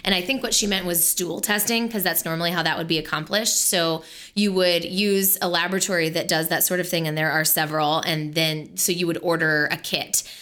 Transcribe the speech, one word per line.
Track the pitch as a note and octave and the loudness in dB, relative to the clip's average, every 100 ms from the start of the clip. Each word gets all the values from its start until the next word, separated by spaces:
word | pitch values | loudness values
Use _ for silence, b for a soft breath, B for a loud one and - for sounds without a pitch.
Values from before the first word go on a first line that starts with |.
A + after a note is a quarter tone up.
And | G3 | 0
I | F#3 | 0
think | F3+ E3+ | 0 -2
what | A#3 | 0
she | G#3+ G3+ | 0 2
meant | F#3+ | 0
was | F3+ E3+ - | 0 0 0
stool | - E3+ F3 | 0 -2 -2
testing, | - G#3 G#3+ A#3 A3+ | 0 0 2 0 0
'cause | A3 | 0
that's | F3+ E3 E3 | 0 0 -2
normally | E3 E3+ | 0 0
how | F3 | 0
that | D#3+ D#3 | 0 0
would | E3 | 0
be | D#3+ | -2
accomplished. | D#3 D#3 D#3 G3+ A3+ - | -2 -4 -2 0 0 0
So | - F#3 E3 D#3+ - B B | 2 2 2 0 -6 B B
you | G3+ G#3 | 0 2
would | F#3 F3+ E3+ | 4 4 2
use | - F#3 G#3 G3 F#3+ - | 0 0 2 2 2 0
a | F#3 | 0
laboratory | E3+ F3 F#3+ F#3+ F3 D#3+ | 0 0 0 0 0 0
that | E3 - | 0 0
does | D#3+ E3 | 0 0
that | E3 | 0
sort | - F3+ | 0 0
of | F3+ | -2
thing, | E3+ D#3+ | -2 -2
and | D#3 | 0
there | D#3 | 0
are | D#3 D#3 | 0 0
several, | D#3+ D3+ D#3 D3+ D#3+ | 0 0 0 2 0
and | - D#3 D3+ | 0 -2 -2
then, | D#3+ D#3+ D#3 D3 - | -2 0 -2 -6 -4
so | - | -2
you | F3 E3+ | 0 0
would | E3 | 0
order | F3 E3 D#3+ D3+ D3 | 0 0 2 2 0
a | C3+ | -2
kit. | - D3+ - - - B | -4 -4 -2 -4 -4 B